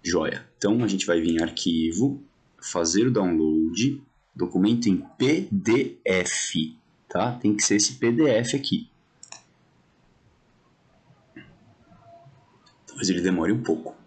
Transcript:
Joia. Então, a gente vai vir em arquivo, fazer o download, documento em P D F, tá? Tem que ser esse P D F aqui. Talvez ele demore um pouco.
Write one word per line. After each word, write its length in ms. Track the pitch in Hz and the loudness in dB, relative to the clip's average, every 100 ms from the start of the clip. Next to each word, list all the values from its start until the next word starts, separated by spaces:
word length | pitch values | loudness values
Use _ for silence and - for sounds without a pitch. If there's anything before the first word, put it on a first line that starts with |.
Joia. 440 | 87 85 76 - - _ | -2 -2 -2 -6 -16 _
Então, 260 | 101 117 | 0 0
a 40 | 110 | 0
gente 180 | 98 90 | -2 0
vai 160 | 85 | 0
vir 140 | 82 82 | 2 0
em 60 | |
arquivo, 800 | 82 - 87 82 82 85 139 - - _ _ _ | -2 -2 -2 0 0 0 -2 -2 -14 _ _ _
fazer 480 | - 90 85 92 127 | -6 -2 0 2 2
o 40 | |
download, 880 | 113 92 82 78 78 80 87 131 135 - _ _ - | 2 2 2 2 2 0 0 -2 -2 -12 _ _ -6
documento 520 | 87 92 98 117 117 | -2 2 2 2 2
em 100 | 90 | 0
P 500 | - - 127 165 196 | -2 -2 0 2 0
D 480 | 101 101 123 131 - | -2 2 2 0 -4
F, 720 | - 92 90 - - 80 78 - _ _ _ | -2 0 0 -4 -4 -4 -4 -8 _ _ _
tá? 260 | - 117 | -2 -2
Tem 220 | 127 104 104 | 0 0 0
que 80 | |
ser 120 | - 104 | 2 2
esse 180 | - | 0
P 180 | - 117 | 0 0
D 160 | 123 151 | 2 4
F 280 | 113 120 135 | 2 0 -4
aqui. 340 | - - - _ _ _ - - _ _ _ _ _ _ _ _ _ _ _ _ _ _ _ _ _ _ _ 330 - _ _ _ _ - 679 679 - _ _ _ _ _ - | -2 -4 -6 _ _ _ -20 -20 _ _ _ _ _ _ _ _ _ _ _ _ _ _ _ _ _ _ _ -20 -20 _ _ _ _ -20 -20 -20 -20 _ _ _ _ _ -20
Talvez 220 | - 104 | -6 -2
ele 120 | 90 | 0
demore 300 | 90 90 85 | 0 0 0
um 100 | 120 | -2
pouco. 340 | - 80 80 - | -2 -4 -6 -18